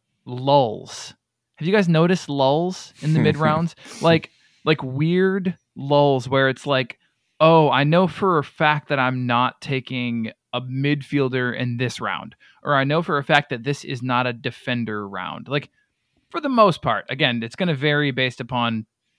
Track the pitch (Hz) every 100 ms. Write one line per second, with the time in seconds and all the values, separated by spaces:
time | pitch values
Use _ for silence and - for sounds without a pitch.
0 | _ _ 123 123 135 143 117 95 - -
1 | - - _ _ _ - 156 208 175 160
2 | 175 185 - 139 135 151 180 185 - -
3 | 151 156 156 143 156 156 170 - - -
4 | 165 165 - _ _ _ - 127 131 135
5 | 160 180 190 196 180 165 _ - 139 143
6 | 143 135 127 135 135 127 143 131 120 -
7 | _ _ _ - 160 165 147 131 151 170
8 | 185 - 196 160 135 - 151 147 - 139
9 | 127 127 123 120 127 - - 135 - 131
10 | 123 117 110 - _ 123 127 131 143 147
11 | - 143 131 127 123 113 123 120 123 -
12 | 107 85 - - _ _ - 139 135 156
13 | 170 147 135 147 - 123 127 139 139 131
14 | 127 123 123 117 120 - - 120 113 107
15 | 98 95 87 78 - 143 - _ _ _
16 | _ _ _ 349 294 240 202 - 131 104
17 | - 147 143 120 113 - 180 139 151 147
18 | 143 127 127 - 120 123 117 113 107 _
19 | _